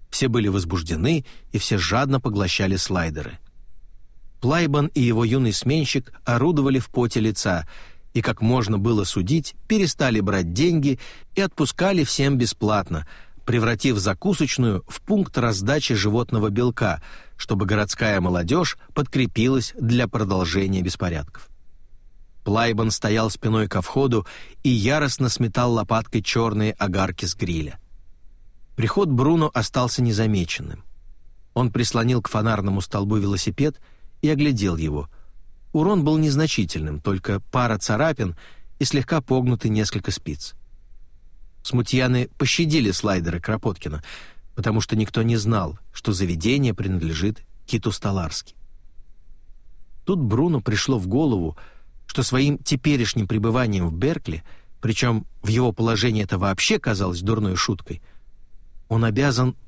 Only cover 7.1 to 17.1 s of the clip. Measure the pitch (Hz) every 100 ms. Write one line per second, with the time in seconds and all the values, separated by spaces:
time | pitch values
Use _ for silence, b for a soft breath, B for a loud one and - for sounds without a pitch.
7.1 | 117 110 104 104 87 76 B B B -
8.1 | - 127 110 110 127 104 104 107 110 98
9.1 | - 92 160 - - - 220 175 - 139
10.1 | 110 98 98 82 90 170 165 139 127 B
11.1 | B - - 190 - 143 - 185 190 143
12.1 | - 139 135 117 - 104 107 92 80 76
13.1 | B B B - 117 113 113 139 107 95
14.1 | 110 190 180 143 - 120 95 - - -
15.1 | 208 185 - 123 98 101 147 - 110 104
16.1 | 110 117 113 107 104 123 120 107 78 B